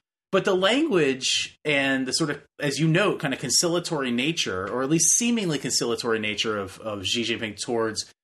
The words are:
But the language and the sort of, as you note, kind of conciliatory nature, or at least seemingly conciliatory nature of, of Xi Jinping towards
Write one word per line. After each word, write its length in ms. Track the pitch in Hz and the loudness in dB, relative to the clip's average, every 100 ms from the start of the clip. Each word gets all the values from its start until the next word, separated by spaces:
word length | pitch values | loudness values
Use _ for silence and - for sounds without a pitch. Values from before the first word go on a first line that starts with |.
| _ _ _ | _ _ _
But 140 | 196 | 0
the 140 | 214 185 | 2 2
language 1000 | 190 262 320 190 139 131 - - - - | 4 2 2 2 2 0 0 -2 -2 -8
and 420 | 151 143 135 135 127 | -2 0 2 0 0
the 60 | |
sort 200 | 123 160 | -2 -2
of, 100 | - - - | -4 -10 -6
as 180 | 143 131 | -4 0
you 120 | 160 | 2
note, 320 | 165 196 - | 4 2 0
kind 120 | 147 | -2
of 60 | 127 | -4
conciliatory 720 | 131 123 175 170 170 156 127 | 0 2 2 0 -2 -4 -2
nature, 560 | 120 139 165 - 92 98 | 0 0 -2 -2 -2 -4
or 160 | 123 | -2
at 60 | 135 | 0
least 260 | 165 - - | 4 4 4
seemingly 420 | 240 233 185 143 | 2 0 0 -2
conciliatory 640 | 135 - 123 113 123 110 | 0 -2 0 -2 0 0
nature 380 | 107 104 117 104 | 0 -2 -2 -2
of, 220 | 95 - | -4 -8
of 260 | 107 104 92 | -8 -6 -2
Xi 180 | 120 | -2
Jinping 380 | 113 110 110 101 | 0 -2 -4 -8
towards 500 | - 117 113 104 - - | -4 -2 0 -4 -10 -14